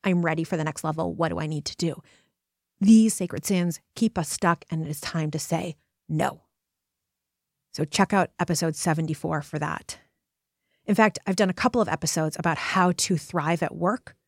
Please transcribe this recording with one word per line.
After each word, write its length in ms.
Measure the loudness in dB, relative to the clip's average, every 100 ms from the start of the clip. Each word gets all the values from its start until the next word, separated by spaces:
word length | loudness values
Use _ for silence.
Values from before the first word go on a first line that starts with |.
I'm 200 | 2 2
ready 200 | 2 -2
for 120 | -2 -2
the 80 |
next 200 | -2 -2
level. 300 | -4 -2 -4
What 140 | -2 -2
do 100 | -2
I 80 | -4
need 180 | -6 -8
to 100 | -4
do?" 260 | -4 -4 -14 _ _ _ _ _ _ _
These 340 | 8 8 8
sacred 300 | 2 -4 -6
sins 360 | -2 0 0 -4 _
keep 220 | -2 0 0
us 140 | -4
stuck, 340 | 0 0 0 -2
and 140 | -6
it 40 | -4
is 120 | -6
time 300 | -6 -4 -2
to 60 | -4
say 380 | -4 -4 -4 -10 _ _ _
no. 340 | 0 0 -2 _ _ _ _ _ _ _ _ _ _ _ _ _
So 120 | -6
check 280 | -4 0 2
out 180 | 2 0 _
episode 380 | -2 0 -2 -2
seventy-four 680 | -2 0 -2 -4 -4 -4
for 160 | -4 -6
that. 400 | -6 -6 -10 -18 _ _ _ _ _ _ _ _ -2
In 80 |
fact, 240 | 4 4 2 -4
I've 80 |
done 160 | 0 2
a 40 |
couple 260 | 2 0 2
of 80 | 0
episodes 480 | 0 -2 0 -2 -2
about 200 | -2 -2
how 340 | -2 2 4
to 240 | 2 0 0
thrive 460 | 0 -2 0 0
at 120 | -2
work. 400 | -2 -2 -2 -8 -20